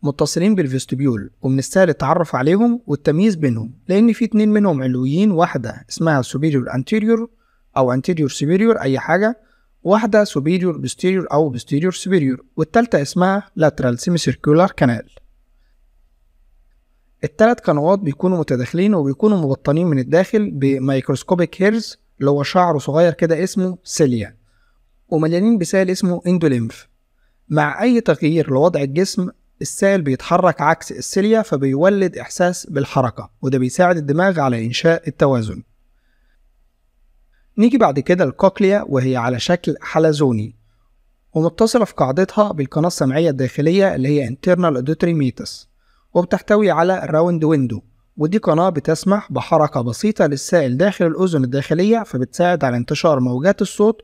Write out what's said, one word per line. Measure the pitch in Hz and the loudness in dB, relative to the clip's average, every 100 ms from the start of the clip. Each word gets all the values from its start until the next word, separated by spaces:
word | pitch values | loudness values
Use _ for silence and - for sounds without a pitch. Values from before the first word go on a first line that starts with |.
متصلين | 143 139 151 165 190 | -4 -2 -2 0 2
بالفيستيبيول، | 196 143 131 - 131 139 113 101 _ | 2 0 -4 -4 -2 -2 -2 -6 _
ومن | 131 135 | -2 -2
السهل | 127 190 185 | 0 2 2
التعرف | 143 135 170 160 | 2 0 0 -2
عليهم | 127 139 196 240 240 - | -2 2 2 2 0 -4
والتمييز | 143 - 151 220 | -4 0 2 2
بينهم، | 175 143 113 113 - - | 2 -2 -2 -6 -10 -2
لأن | 190 233 | 2 4
في | 214 | 2
اتنين | 220 214 214 | 0 2 2
منهم | 208 202 143 | 2 2 0
علويين، | 131 127 131 156 214 | -2 -2 -2 0 2
واحدة | 165 175 139 110 - - | 2 0 -2 -8 -14 -12
اسمها | - 160 143 | -4 0 0
سوبيريور | 120 135 160 139 120 | 0 -2 0 0 -2
أنتيريور | 131 131 220 214 226 233 _ _ _ _ - | -6 -2 -2 0 0 -2 _ _ _ _ -2
أو | 131 | 0
أنتيريور | 131 156 170 139 | 0 -2 -2 -2
سوبيريور | - 147 185 226 - | -2 0 2 2 0
أي | 135 131 | -2 -2
حاجة، | - 175 214 247 _ _ _ _ | 0 0 0 -4 _ _ _ _
واحدة | 170 214 226 208 | 0 0 2 2
superior | 208 147 143 185 180 147 | 2 -2 -2 0 -2 -4
posterior | 131 - 185 190 160 | -8 -4 -2 -2 0
أو | 143 156 | 0 0
posterior | 123 - 139 180 | -4 -4 -2 -2
superior، | - 185 190 135 127 _ - | -4 -2 0 0 -4 _ -6
والتالتة | 156 226 233 165 | 0 0 2 0
اسمها | 139 180 180 202 - - | 0 0 0 0 -4 0
lateral | 151 - 131 120 | 0 2 -2 -2
سيمي | - 170 | -2 -2
سيركولار | - - 147 156 196 | -2 -2 2 2 2
canal. | - 135 117 - _ _ _ _ _ _ _ _ _ _ _ _ _ _ _ _ _ _ _ _ _ | 2 0 0 -8 _ _ _ _ _ _ _ _ _ _ _ _ _ _ _ _ _ _ _ _ _
التلات | 147 - 220 233 | -6 2 2 2
قنوات | - 147 156 196 | 0 0 2 0
بيكونوا | 175 135 185 180 | -2 -2 -2 -2
متداخلين | 151 127 123 165 202 | -2 -4 -2 0 0
وبيكونوا | 190 139 135 214 202 | 2 0 0 0 2
مبطنين | 147 135 - 156 175 | 0 -2 -2 0 0
من | 139 | 0
الداخل | 127 160 185 220 208 | 2 0 2 -2 -2
بميكروسكوبيك | 151 135 135 131 135 - 131 - 180 170 - | -2 0 0 0 -2 -2 -4 -2 -2 -2 0
هيرز | 196 220 - - _ - | 0 0 -4 -14 _ -4
اللي | 135 | 0
هو | 143 | 0
شعره | 135 185 180 147 | 0 0 2 0
صغير | 135 147 170 | 0 2 2
كده | 151 165 160 | 2 0 0
اسمه | 185 196 185 175 | -2 -2 -4 -6
سيليا، | - - 147 120 101 - _ _ _ _ _ _ - | -6 0 0 0 -6 -14 _ _ _ _ _ _ -6
ومليانين | 156 160 175 214 233 | -2 0 2 2 0
بسائل | 170 196 185 | 0 0 0
اسمه | 185 180 175 175 | 0 -2 -2 -2
اندوليمف. | 180 160 123 117 - - _ _ _ _ _ - | 2 2 0 -2 -10 -20 _ _ _ _ _ -4
مع | 151 147 139 | -2 -2 0
أي | 233 233 | 0 2
تغيير | 220 143 156 165 151 | 2 0 0 0 0
لوضع | 131 170 156 | 2 2 2
الجسم | 139 143 190 - 180 - _ - | -2 -2 -2 -2 -6 -8 _ -12
السائل | - - 196 196 | -12 -2 0 2
بيتحرك | 143 127 - 175 180 - | 0 -4 0 2 2 2
عكس | 151 165 - | 0 0 -4
السيليا | - - 196 208 220 | -12 -6 -2 2 0
فبيولد | 214 143 135 135 180 202 185 - | 0 -2 0 2 2 2 0 -4
إحساس | - - 180 180 - | -8 -2 -2 -2 -6
بالحركة، | 143 139 139 123 - 104 _ | -6 -2 0 -2 -4 -14 _
وده | 131 131 | -2 0
بيساعد | 127 - 180 175 | 0 2 2 2
الدماغ | 143 151 196 170 | -2 0 0 0
على | 135 117 113 | 0 -2 -4
إنشاء | - 165 165 - | 0 0 0 -2
التوازن. | - 147 127 107 95 - _ _ _ _ _ _ _ _ _ _ _ _ _ _ _ _ _ _ - | 0 0 2 -2 -10 -16 _ _ _ _ _ _ _ _ _ _ _ _ _ _ _ _ _ _ 2
نيجي | 226 254 | 4 4
بعد | 190 139 | 2 2
كده | - 180 | 0 2
الكوكليا | 147 - 190 - 190 202 - | 0 2 0 2 2 0 0
وهي | 135 131 127 | -2 0 -2
على | 120 123 | -2 -2
شكل | - 175 - 147 | -2 -2 -2 -8
حلزوني | - 160 160 147 139 113 110 - _ _ _ _ _ _ _ | -4 0 2 2 0 0 -4 -12 _ _ _ _ _ _ _
ومتصلة | 156 165 160 226 247 | -2 -2 0 2 2
في | 202 | 0
قاعدتها | - 131 139 190 - 208 | -2 -2 0 0 0 0
بالقناة | 160 135 156 170 | -2 -4 -2 -2
السمعية | - 135 139 170 | 0 -2 0 0
الداخلية | 135 127 - 147 190 196 | 0 -4 -2 0 2 2
اللي | 147 135 | 0 0
هي | 147 139 | 0 -2
internal | 131 180 180 175 127 | -4 -2 0 0 0
auditory | 131 160 175 165 | -2 -2 -2 0
meatus، | 131 - - - - _ _ _ _ | -2 -4 -12 -16 -20 _ _ _ _
وبتحتوي | 180 180 185 - 208 202 | -2 0 -2 0 2 2
على | 160 175 185 | 2 0 0
راوند | - 156 175 170 | -2 0 0 0
ويندو، | 156 156 123 107 - _ _ - | 0 0 0 -6 -12 _ _ -4
ودي | 156 208 | -2 0
قناة | - 156 185 | 0 2 2
بتسمح | 156 143 156 190 202 - | 0 -2 -2 0 -2 -2
بحركة | 123 - 160 151 135 | -8 0 2 2 0
بسيطة | 120 113 214 214 165 | -4 -2 -2 0 0
للسائل | 139 - 175 135 123 | -2 0 0 2 2
داخل | 196 - 170 | 0 0 -2
الأذن | 156 185 156 | 0 0 0
الداخلية، | 127 135 - 160 202 226 | 0 -2 -2 0 2 0
فبتساعد | 202 127 127 - 175 170 | -2 -6 -4 0 0 2
على | 139 123 | 0 -2
انتشار | 120 147 170 139 | -2 0 2 2
موجات | 127 123 175 202 | 0 0 -2 -2
الصوت | 196 - 208 220 | -2 0 0 0